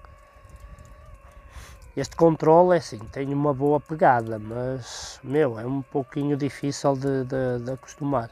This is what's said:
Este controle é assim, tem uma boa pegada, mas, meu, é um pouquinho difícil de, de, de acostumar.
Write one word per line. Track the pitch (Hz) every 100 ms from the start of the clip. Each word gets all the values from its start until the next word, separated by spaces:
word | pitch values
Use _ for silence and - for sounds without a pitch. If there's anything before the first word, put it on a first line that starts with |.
| - - - - - - - - - - - - - - - - - - - -
Este | 135 -
controle | 165 160 151 160 180 170
é |
assim, | - 110
tem | 113 - 139
uma | 143 147
boa | 131 147 147
pegada, | - 156 151 123 113 110
mas, | 107 117 127 131 117 - - -
meu, | 127 143 147 110
é | 120
um | 139
pouquinho | 131 147 127 147 143 143
difícil | 143 - 143 139 143 135
de, | 139 135
de, | 127 131 127 123
de | 120
acostumar. | 131 - - 143 135 117